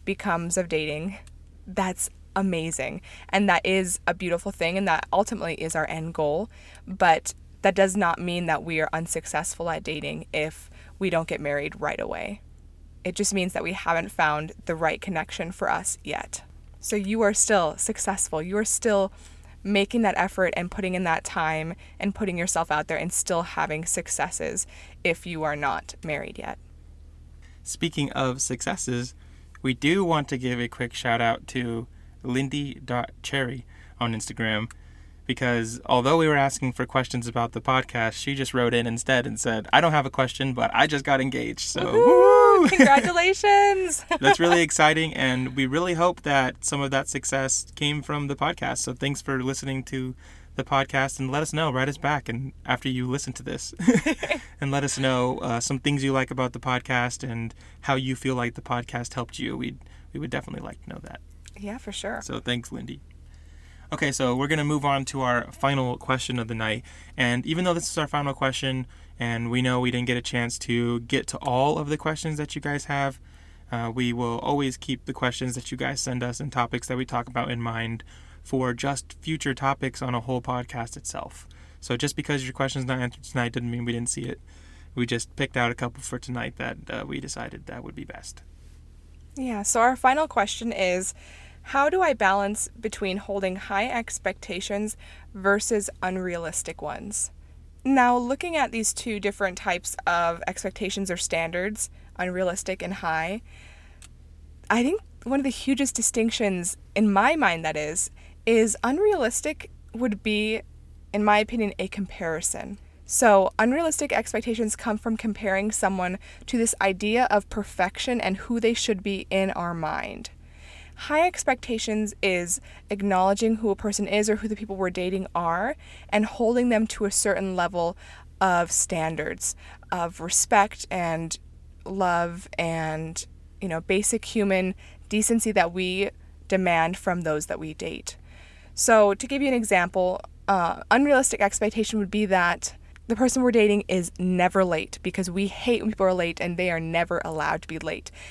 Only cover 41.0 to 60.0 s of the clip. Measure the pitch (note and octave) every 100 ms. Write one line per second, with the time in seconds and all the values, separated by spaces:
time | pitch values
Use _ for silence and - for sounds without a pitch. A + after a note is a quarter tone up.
41 | C#3 C3+ C3 B2+ A#2+ - - - - A3
42 | A#4+ - - G4+ G4+ G4 D4 F4+ C#4 C#4
43 | A3+ E4+ F4+ G4 G#4 G4+ G4+ G4 F4+ D4+
44 | - E4 E4 G4 E3+ E3+ D#3 - D#3 D#3+
45 | D#3+ - C3 B2+ B2+ B2+ C3 D3 F3+ E3
46 | F3 F3 - C#3 B2+ - - C#3+ C#3 C3+
47 | C3+ C3+ - C3+ C3+ - - - D3 D3
48 | - D3 C#3 C#3+ D3 E3 C3 B2+ - B2
49 | C#3 C#3 - C3 B2+ C3+ C3+ C3+ B2+ C3
50 | B2+ B2+ - - - - - C#3 C3+ C#3
51 | C3+ - C3 C#3+ D#3 D#3 D#3 B2+ C3+ C3+
52 | C#3+ D3 - A2+ C3+ - - B2 C3+ B2+
53 | B2+ C3 - - B2+ B2+ - - F#3 A#3
54 | D#4+ C#4+ - D4 - - C#3 C#3 C#3 -
55 | C3+ B2+ B2 - C3 A#2 - C#3 D3 C#3+
56 | C3+ C3+ B2+ C3 B2+ B2 C3 B2+ - B2+
57 | B2 - B2 A#2 A2+ - - - - C3
58 | C3 C3 C3+ B2+ A#2+ A#2+ - B2 A#2+ A#2
59 | B2 - A#2 - A#2 - B2 C3+ - -